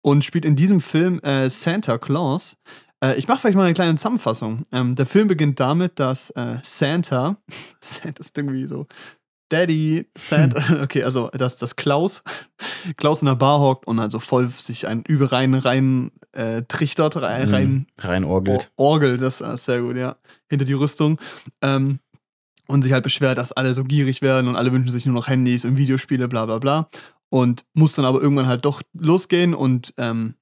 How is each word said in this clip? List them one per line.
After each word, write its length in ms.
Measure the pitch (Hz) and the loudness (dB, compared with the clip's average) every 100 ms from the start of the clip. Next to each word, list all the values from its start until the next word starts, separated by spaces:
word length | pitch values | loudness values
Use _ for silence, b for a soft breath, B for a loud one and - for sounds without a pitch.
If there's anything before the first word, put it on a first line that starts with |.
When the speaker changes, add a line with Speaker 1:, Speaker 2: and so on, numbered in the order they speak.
Speaker 1:
Und 220 | 143 147 - | 4 2 2
spielt 180 | 175 156 | -2 0
in 100 | 139 | 2
diesem 260 | 185 190 | 4 2
Film, 380 | - 156 180 170 | 2 0 0 -2
äh, 300 | 147 135 131 | -2 0 0
Santa 480 | - - 185 214 117 | 0 -2 -2 -2 -4
Claus. 580 | - 147 156 160 - - B B B _ | -2 -2 -2 -4 -6 -14 B B B _
Äh, 120 | 131 120 | -2 0
ich 120 | 143 | 0
mach 120 | 262 | 0
vielleicht 160 | 240 190 | 2 4
mal 80 | 185 | 2
eine 80 | 170 | 2
kleine 200 | 175 156 | 2 2
Zusammenfassung. 680 | 214 247 - 110 110 110 - | 0 -2 -2 -4 -4 -8 -6
Ähm, 240 | 123 123 127 | -2 -2 0
der 100 | 135 | 2
Film 220 | 202 214 | 2 2
beginnt 320 | 170 147 131 | 2 0 0
damit, 400 | 131 160 180 - | 0 0 -2 -2
dass, 320 | 135 131 - | -2 -2 -8
äh, 260 | - 120 117 | -8 -8 -6
Santa, 760 | - - 139 165 165 127 143 202 - | -8 -2 -2 0 -2 -2 -2 -6 -12
<laughs> 320 | - - _ | -18 -20 _
Santa 400 | - - 175 143 | -10 -10 -12 -14
ist 160 | 160 - | -12 -8
irgendwie 280 | 143 131 139 | -6 -6 -8
so, 220 | 139 147 B B B _ _ _ | -10 -12 B B B _ _ _
Daddy, 580 | 160 175 156 156 160 - - | 0 2 2 0 -2 -4 -10
Santa, 500 | - 151 143 123 127 | 0 4 4 2 0
Speaker 2:
Hm. 140 | 156 | 0
Speaker 1:
<laughs> 20 | |
okay, 200 | 139 139 | 0 -2
also, 240 | 127 127 113 | 0 -2 -4
dass, 300 | - 127 - | -4 -4 -4
dass 180 | 110 - | -8 -4
Klaus, 480 | 147 143 190 - - B B _ | 0 2 0 -4 -12 B B _
<laughs> 400 | - - 180 151 | -12 -10 -12 -2
Klaus 240 | 147 156 | 0 2
in 60 | 143 | 2
der 80 | 127 | 4
Bar 240 | 135 147 | 4 4
hockt 260 | 143 127 - | 4 2 -2
und 120 | 113 | -2
halt 100 | 107 | -2
so 80 | 110 | -6
voll 300 | - 127 123 | -2 0 0
sich 380 | 123 - 117 101 | -4 -10 -8 -6
einen 160 | 113 | -6
übel 240 | - 151 135 | -2 0 2
rein, 260 | 127 131 | 2 2
rein, 580 | 131 127 131 135 131 127 _ _ | 2 2 2 2 2 -2 _ _
äh, 320 | - 113 113 | -8 -4 -4
trichtert, 540 | 120 - 151 - 151 156 | -6 -4 -2 0 0 0
rein, 320 | 110 120 117 | -4 -2 0
Speaker 2:
Mhm. 40 | |
Speaker 1:
rein 340 | 101 135 135 - - | 2 2 0 -4 -10
Speaker 2:
Rein 240 | 92 90 | -2 -2
orgelt. 480 | 82 92 95 101 - - | 2 0 0 -2 -4 0
Speaker 1:
Or-, 160 | 139 | 2
orgelt, 280 | 156 143 123 | 4 2 2
das 200 | 131 - | -2 -4
ist 240 | 117 120 - | -8 -8 -4
sehr 160 | 123 | -2
gut, 140 | 123 123 | -2 -4
ja. 200 | 127 - b b _ | -6 -8 b b _
Hinter 160 | 143 135 | -2 0
die 80 | |
Rüstung. 460 | 139 147 - 151 156 B B B _ | 0 0 0 0 0 B B B _
Ähm, 380 | 139 139 135 135 _ _ _ _ _ _ - | -2 0 0 -4 _ _ _ _ _ _ 0
und 140 | 139 | 0
sich 120 | 127 | 4
halt 100 | 131 | 2
beschwert, 340 | 127 - 135 123 | 0 0 0 0
dass 140 | 123 | -4
alle 220 | - 131 127 | -2 -2 -2
so 80 | |
gierig 380 | 131 143 135 127 | 0 0 0 0
werden 240 | 139 131 123 | 2 2 2
und 80 | 113 | 0
alle 160 | 123 | 0
wünschen 200 | 131 127 | 2 0
sich 140 | 120 131 | -2 -2
nur 80 | |
noch 140 | 120 123 | -2 0
Handys 380 | 131 127 123 120 | 0 2 2 0
und 120 | 135 | 2
Videospiele, 500 | 135 135 - 131 123 | 2 0 0 -2 0
bla, 180 | 120 113 | -2 -2
bla, 120 | 113 | 0
bla. 320 | 135 151 156 B B B _ | 0 0 -2 B B B _
Und 340 | 131 123 117 _ | 2 2 0 _
muss 200 | - 156 | 4 4
dann 120 | - 131 | 4 2
aber 160 | 131 | 2
irgendwann 260 | 143 143 127 | 2 2 2
halt 180 | 123 143 | 0 -2
doch 160 | 143 - | -4 -14
losgehen 600 | 170 156 180 - 175 175 | -4 2 2 2 2 2
und, 400 | 165 131 127 - - | 2 0 0 -4 -8
ähm, 360 | 120 113 113 - | -6 -4 -6 -10